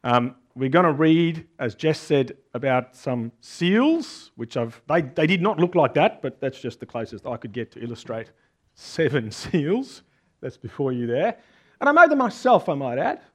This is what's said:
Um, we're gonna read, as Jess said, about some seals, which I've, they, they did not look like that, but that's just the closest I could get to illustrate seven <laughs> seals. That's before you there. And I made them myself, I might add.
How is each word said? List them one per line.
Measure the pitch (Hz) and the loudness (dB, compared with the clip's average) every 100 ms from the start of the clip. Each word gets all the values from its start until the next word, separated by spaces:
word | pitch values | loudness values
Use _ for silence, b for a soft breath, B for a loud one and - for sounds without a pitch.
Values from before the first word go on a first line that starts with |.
Um, | 120 120 120 - _ | 2 2 0 -8 _
we're | 127 131 | -6 0
gonna | 165 175 | 2 2
read, | 143 156 165 170 160 - - | 2 4 4 2 -2 -12 -8
as | 120 | -8
Jess | - 156 156 | -2 -2 -2
said, | - 147 123 - _ | 0 0 0 -6 _
about | 123 135 127 120 | -6 0 0 -2
some | - - 123 117 _ | -10 -6 -6 -6 _
seals, | - - 175 196 285 330 254 - - - | -20 -2 2 4 4 0 -4 -16 -20 -14
which | 117 | -8
I've, | 123 113 - - | -4 -6 -8 -2
they, | 165 | -2
they | 135 - 156 | 0 0 2
did | 185 | 2
not | 190 175 | 0 0
look | 180 | 0
like | 180 143 | 2 2
that, | 147 160 - | 4 2 0
but | 135 - | -10 -6
that's | 135 - | -6 -6
just | 127 - | -12 -12
the | |
closest | 120 117 110 104 131 | -12 -10 -10 -10 -10
I | |
could | 113 120 | -10 -10
get | 110 110 | -10 -10
to | 120 | -10
illustrate | 117 113 - 113 110 _ _ _ _ | -12 -12 -10 -12 -12 _ _ _ _
seven | _ - - 151 139 110 | _ -12 -2 0 0 -4
<laughs> | |
seals. | - - 175 147 226 269 - _ _ _ _ | -10 -2 -2 0 -2 -4 -16 _ _ _ _
That's | 131 | -14
before | - 117 - 135 | -12 -16 -4 -4
you | 123 117 | -2 -2
there. | 123 208 - b b b b | -2 -2 -4 b b b b
And | 269 | 2
I | |
made | 311 330 | 6 6
them | 294 | 6
myself, | 226 - 247 208 - | 0 0 4 4 2
I | |
might | 139 131 123 | -4 -4 -2
add. | 190 - _ | -2 -4 _